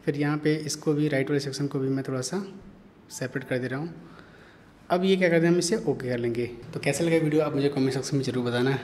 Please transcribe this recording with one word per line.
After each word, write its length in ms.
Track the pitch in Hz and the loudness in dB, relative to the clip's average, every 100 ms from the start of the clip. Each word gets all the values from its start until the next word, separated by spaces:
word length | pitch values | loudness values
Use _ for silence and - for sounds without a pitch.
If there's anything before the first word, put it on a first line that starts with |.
| - | -2
फिर 100 | 143 | 0
यहाँ 220 | 147 151 | 0 2
पे 180 | 151 156 | 2 0
इसको 380 | 151 - - | -2 -4 0
भी, 140 | 147 151 | 2 2
right 220 | 135 135 | 0 2
वाले 100 | 147 | 0
section 280 | 139 131 143 | -2 -4 -2
को 120 | 139 | -2
भी 100 | 135 | 0
मैं 140 | 135 135 | -2 -2
थोड़ा 140 | 131 | -4
सा 240 | 127 185 196 - - - - - - | -4 -6 -6 -12 -18 -20 -20 -20 -18
separate 320 | - 131 139 | -8 -6 -6
कर 140 | 131 127 | -4 -4
दे 100 | 123 | -2
रहा 120 | 131 | -6
हूँ। 140 | 170 - - - - - - - - - - | -6 -10 -18 -20 -20 -20 -20 -20 -20 -20 -2
अब 140 | 180 | 0
ये 120 | 190 185 | 4 4
क्या 140 | 185 | 6
करते 160 | 170 170 | 6 6
हैं, 80 | |
हम 60 | 175 | 4
इसे 160 | 170 220 | 2 0
ओके 340 | 156 120 123 | 0 -2 -2
कर 80 | 120 | -2
लेंगे। 280 | 117 123 120 | -2 -2 -4
तो 340 | - - 156 | -6 -12 -4
कैसा 240 | 151 139 | -2 0
लगा 140 | 165 165 | 2 4
वीडियो, 240 | 151 151 | 4 2
आप 140 | 151 139 | 2 2
मुझे 140 | 139 | 0
comment 240 | 139 131 | 2 0
सेक्शन 240 | 131 - 139 | 0 -2 -2
में 60 | |
ज़रूर 220 | 127 123 120 | 0 -2 0
बताना। 340 | 120 127 139 | 2 2 0